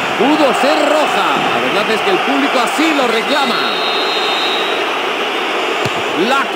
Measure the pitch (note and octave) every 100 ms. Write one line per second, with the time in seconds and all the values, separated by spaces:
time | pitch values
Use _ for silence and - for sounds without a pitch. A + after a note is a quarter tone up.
0 | - - B3+ D#4 C#4 A3 C4 D#4 C#4+ D4+
1 | C#4 G3+ E3+ C#3 - A#2+ B2+ F#3+ G#3 G#3+
2 | G3+ F3+ - C#4 C4+ B3 A3 - D#4+ D4
3 | A#3+ A3 G3 D4 B3+ E3+ B2 - - -
4 | - - - - - - - - - -
5 | - - - - - - - - - -
6 | - D3+ G#3+ C4+ B3+